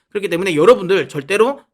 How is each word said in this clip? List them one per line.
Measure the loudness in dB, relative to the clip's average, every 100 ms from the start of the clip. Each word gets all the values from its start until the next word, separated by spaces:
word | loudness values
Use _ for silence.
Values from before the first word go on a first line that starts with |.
| _
그렇기 | -8 -6
때문에 | -4 -2
여러분들 | 2 4 4 2 -2 -2
절대로, | -8 -4 -2 -2 -4 _